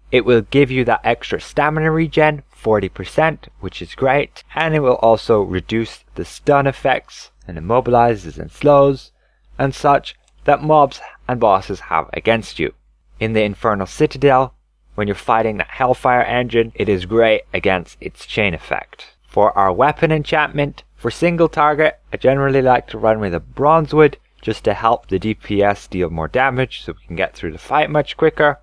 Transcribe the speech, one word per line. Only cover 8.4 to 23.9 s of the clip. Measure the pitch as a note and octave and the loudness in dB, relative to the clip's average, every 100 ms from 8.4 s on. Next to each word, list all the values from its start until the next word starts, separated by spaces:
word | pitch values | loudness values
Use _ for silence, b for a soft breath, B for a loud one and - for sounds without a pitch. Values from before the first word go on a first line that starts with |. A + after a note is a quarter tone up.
| D#2 | -14
slows | - D3 C#3+ C#3 C3+ - _ _ _ _ - | -2 4 4 4 0 -8 _ _ _ _ -6
and | C3+ | -6
such | - D3 C#3+ - - _ _ | -2 0 0 -2 -18 _ _
that | - C#3+ | -2 0
mobs | D3+ D#3 C#3 - B B - | 2 4 2 -2 B B -8
and | B2 | 0
bosses | A2+ F#2+ - G2 | 2 2 -2 -10
have | - D#2+ - | -4 -4 -4
against | - - A2+ G2+ - | -4 -2 -2 -2 -6
you. | D#2 - _ _ _ - | -6 -6 _ _ _ -8
In | A2 | -4
the | A2 | 0
Infernal | G#2 G2 A#2 G2+ F#2 | -2 -2 -2 0 -4
Citadel, | - D#3 C3+ C#3 C3 C3 - _ _ _ | -2 -2 2 2 4 0 -6 _ _ _
when | - G#2 | -6 -6
you're | G2 | -4
fighting | - A2+ A2+ G#2 | 0 0 0 -4
that | - | -8
Hellfire | - B2+ B2+ C3 B2 | -2 -2 0 0 0
engine, | G#2+ A#2+ B2 A#2 A2+ | 0 -2 0 0 0
it | - G#2 | -2 -2
is | F#2+ F#2 | -2 0
great | A2+ A2+ G#2+ - | 2 2 2 -2
against | F#2+ F#2+ F#2 E2+ - | -4 0 -2 -4 -14
its | D#2 - - | -16 -16 -8
chain | - G2+ | -2 -2
effect. | E2 - - - - - _ _ | -4 -6 -6 -6 -20 -20 _ _
For | - G#2 G2+ | 0 2 2
our | G2 | 0
weapon | F2+ C#3 D3+ D#3+ | 2 0 0 0
enchantment, | D#3 D3 D#3 D3 D3 C#3+ - - | -2 -2 -2 -2 -2 -4 -6 -20
for | _ A#2+ | _ -8
single | - F3 E3+ D#3+ | -2 -2 0 0
target, | - D3+ D3 D3+ - _ | 2 2 2 0 -2 _
I | - | -2
generally | B2 C3+ C#3 C3+ | 0 2 2 2
like | B2+ B2 - | 2 2 0
to | A2 | -2
run | A2 A2 | 0 0
with | G2+ | -2
a | E2+ | -4
Bronzewood | - - C#3+ D#3+ D3 | -8 -2 2 2 2